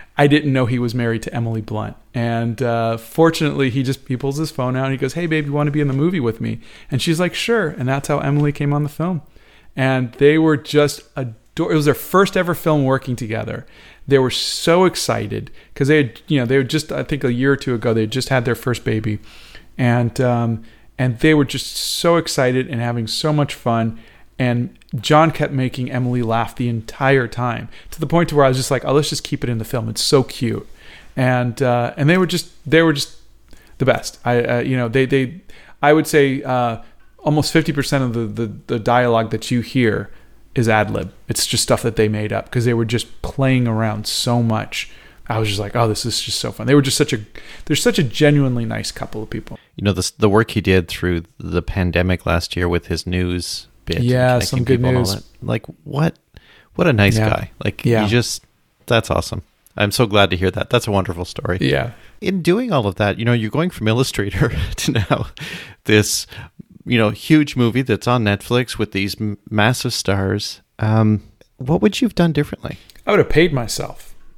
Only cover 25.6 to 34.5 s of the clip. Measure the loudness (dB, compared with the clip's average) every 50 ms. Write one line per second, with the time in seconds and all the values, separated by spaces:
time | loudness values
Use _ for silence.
25.6 | -2 -2 -4 -6 -6 -6 -4 -2 -2 -2 0 0 0 0 0 0 -2 -2 -4 -4
26.6 | -4 -2 -4 -4 -6 -8 -6 -2 0 2 2 2 2 -2 -4 -4 -4 -4 -4 -6
27.6 | -8 -12 -16 -18 -18 -16 -10 -8 -4 0 2 2 2 2 4 4 4 4 4 2
28.6 | 0 0 -2 -2 0 2 2 2 2 0 -2 -6 -6 -6 -6 -4 -4 -4 -4 -4
29.6 | -4 -4 -4 -4 -4 -4 -4 -4 0 2 4 4 2 2 -2 -4 -4 -2 -2 -4
30.6 | -8 -12 -16 -20 -20 -20 -20 -20 -20 -10 -4 -2 0 2 2 2 0 -2 -2 0
31.6 | 0 2 2 2 0 -2 -2 0 2 4 4 4 2 0 -2 -4 -6 -8 -14 -16
32.6 | -2 2 4 4 6 4 2 0 -2 -8 -10 -18 -20 -20 -20 -20 _ -20 -20 -20
33.6 | -20 -14 -8 -2 2 2 2 2 0 -10 -12 -6 -2 0 0 2 2 0